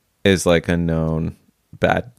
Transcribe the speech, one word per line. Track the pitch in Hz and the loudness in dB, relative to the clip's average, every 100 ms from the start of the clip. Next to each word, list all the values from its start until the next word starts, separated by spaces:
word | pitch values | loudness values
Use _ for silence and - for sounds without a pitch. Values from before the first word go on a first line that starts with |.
| _ _ | _ _
is, | 101 90 90 | 0 2 2
like, | 85 - | 2 2
a | 87 | -2
known | 85 80 80 80 82 - _ _ _ | 0 -2 -2 -2 -6 -10 _ _ _
bad | - 90 - - | -2 0 0 -4